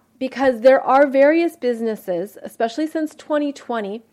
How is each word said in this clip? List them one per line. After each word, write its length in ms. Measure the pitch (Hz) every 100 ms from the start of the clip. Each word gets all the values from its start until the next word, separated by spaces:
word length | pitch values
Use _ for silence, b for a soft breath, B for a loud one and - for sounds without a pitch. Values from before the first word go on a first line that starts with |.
| _ -
because 420 | 262 240 269 233
there 200 | 240 262
are 280 | - 262 285
various 480 | 269 277 320 339 330
businesses, 840 | 247 233 226 214 208 175 196 -
especially 440 | - - 226 262 311
since 300 | 320 311 -
twenty 360 | - 302 294
twenty, 500 | 277 - 233 202 214 -